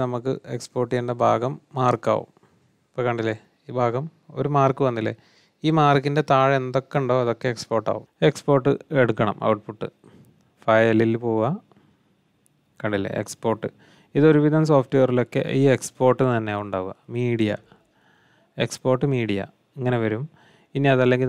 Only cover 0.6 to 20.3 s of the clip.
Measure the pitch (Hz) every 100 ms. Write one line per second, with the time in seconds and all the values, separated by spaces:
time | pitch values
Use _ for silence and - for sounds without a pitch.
0.6 | - 127 120 123 120 120 117 113 120 151
1.6 | _ 135 127 117 - 104 - _ _ _
2.6 | _ _ _ - 123 117 110 110 _ _
3.6 | - 123 120 123 160 - - 131 139 143
4.6 | 135 131 135 117 110 113 _ _ _ _
5.6 | 156 160 147 143 139 147 147 135 135 139
6.6 | 127 131 - 147 123 127 120 117 131 113
7.6 | - 113 104 104 - - 156 - - 139
8.6 | 131 - - 143 117 110 107 - 110 107
9.6 | 110 107 - - - - - _ _ _
10.6 | - 110 113 110 113 113 120 110 113 196
11.6 | - _ _ _ _ _ _ _ _ _
12.6 | _ - 107 101 98 - 110 - 113 110
13.6 | - - _ _ _ 139 156 151 151 156
14.6 | 156 143 123 139 127 123 120 135 - 135
15.6 | 139 123 - - 127 120 131 117 107 104
16.6 | 104 95 92 - - 120 123 117 107 104
17.6 | _ _ _ _ _ _ _ _ _ -
18.6 | 120 - 131 127 143 131 110 98 98 _
19.6 | _ 143 123 123 110 107 151